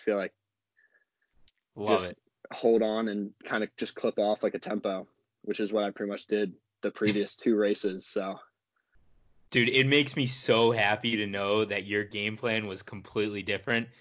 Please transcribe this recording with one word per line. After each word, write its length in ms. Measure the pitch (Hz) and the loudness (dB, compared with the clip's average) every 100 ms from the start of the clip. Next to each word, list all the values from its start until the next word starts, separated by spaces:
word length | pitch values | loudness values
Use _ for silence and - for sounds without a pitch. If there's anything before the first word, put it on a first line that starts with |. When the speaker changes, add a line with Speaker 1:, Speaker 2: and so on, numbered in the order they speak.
Speaker 1:
feel 120 | - 101 | -2 0
like 160 | 92 _ _ _ _ _ _ _ _ _ _ _ - _ _ - | -2 _ _ _ _ _ _ _ _ _ _ _ -20 _ _ -6
Speaker 2:
Love 240 | 104 104 | 0 0
Speaker 1:
just 100 | 92 | -2
Speaker 2:
it. 80 | 87 _ _ - | -10 _ _ -16
Speaker 1:
hold 300 | - 120 113 | -2 4 4
on 260 | 110 110 113 | 4 0 -2
and 240 | 104 98 - | -4 -6 -10
kinda 240 | - 117 107 - | -4 -2 -2 -6
just 180 | 113 | -8
clip 240 | - 120 - | -4 -2 0
off 240 | 104 107 | 0 2
like 120 | 104 | 0
a 40 | 98 | -2
tempo," 480 | - 107 104 95 95 _ _ _ | -6 -4 -2 -4 -8 _ _ _
which 180 | - 104 | -8 -4
is 120 | 104 | -2
what 120 | 107 | 0
I 60 | 101 | -2
pretty 200 | - 101 | -4 -6
much 160 | 101 - | -6 -2
did 280 | 104 101 85 _ _ | 0 0 -4 _ _
the 80 | 104 | -6
previous 460 | - 107 101 98 - | -2 0 0 -2 -2
two 200 | - 107 | 2 4
races. 500 | 104 104 104 92 - | 2 0 -2 -6 -8
So. 320 | 104 95 92 - _ _ _ _ _ _ _ _ _ - | -6 -6 -8 -14 _ _ _ _ _ _ _ _ _ -2
Speaker 2:
Dude, 200 | 131 117 | 2 4
it 160 | 135 135 | 4 6
makes 280 | 143 139 | 4 4
me 120 | 151 127 | 0 -2
so 440 | - - 113 117 | 0 4 6 6
happy 440 | 117 101 107 117 110 | 4 2 0 -2 -2
to 100 | 104 | -2
know 380 | 98 98 107 | -2 0 2
that 220 | 107 101 98 | 2 -2 -2
your 180 | 104 | -2
game 320 | 104 104 104 110 | -2 -4 -6 -4
plan 300 | 120 110 107 | -2 -2 -4
was 160 | 95 | -8
completely 600 | - 101 92 107 104 104 | -12 -14 -8 -2 -2 -2
different. 460 | 95 98 107 117 117 - | -4 -4 0 0 -2 -10